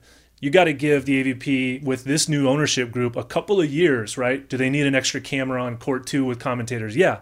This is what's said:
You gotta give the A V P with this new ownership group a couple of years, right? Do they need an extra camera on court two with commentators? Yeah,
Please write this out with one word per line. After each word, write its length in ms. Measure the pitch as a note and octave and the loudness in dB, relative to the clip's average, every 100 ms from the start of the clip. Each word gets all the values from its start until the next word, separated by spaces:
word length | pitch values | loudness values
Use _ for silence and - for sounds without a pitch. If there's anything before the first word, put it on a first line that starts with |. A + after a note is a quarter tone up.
| _ - _ _ | _ -20 _ _
You 80 | C#3+ | 2
gotta 240 | E3+ E3+ | 4 4
give 320 | C#3 D3 C#3+ C3+ | 2 2 2 2
the 120 | C3+ | 0
A 20 | |
V 100 | C3 B2 | 0 -2
P 440 | - C3+ C3 B2+ | -2 0 0 -4
with 220 | C#3+ C3 | -4 -4
this 240 | C3 D3+ - | 0 0 0
new 220 | D3 C3+ | 2 2
ownership 420 | C#3+ D3 - A#2+ | 2 2 0 -2
group 240 | B2 B2 A#2+ | -2 -2 -2
a 80 | |
couple 380 | A#2 E3+ E3 G3+ | -4 -4 0 2
of 100 | D3+ | 2
years, 460 | C#3+ F3 B2+ G#2 - | 4 4 4 -2 -2
right? 320 | B2 C#3 - | -2 -2 -4
Do 80 | B2+ | -2
they 120 | C3 | 0
need 160 | C#3+ C#3+ | 2 2
an 100 | C3+ | 2
extra 260 | B2+ C3+ | 0 -4
camera 420 | - C#3 C3 B2+ | -4 -4 -2 -4
on 140 | B2 A#2+ | -4 -6
court 300 | - C3 C3+ | -4 -4 -2
two 180 | D3 C3 | -2 -2
with 140 | A#2+ | -2
commentators? 560 | C3+ B2 A2+ A#2+ A2 A#2 | -4 -4 -4 -6 -4 2
Yeah, 220 | F3+ G#2+ | 2 0